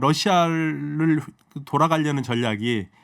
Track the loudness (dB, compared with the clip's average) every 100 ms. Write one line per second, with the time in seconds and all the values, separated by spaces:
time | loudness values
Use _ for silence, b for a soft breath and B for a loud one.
0 | 0 2 2 2 2 0 -2 -4 -6 -2
1 | 0 0 -2 -18 _ -16 -4 2 2 2
2 | 0 -2 -2 -2 0 -2 -2 -2 -4 b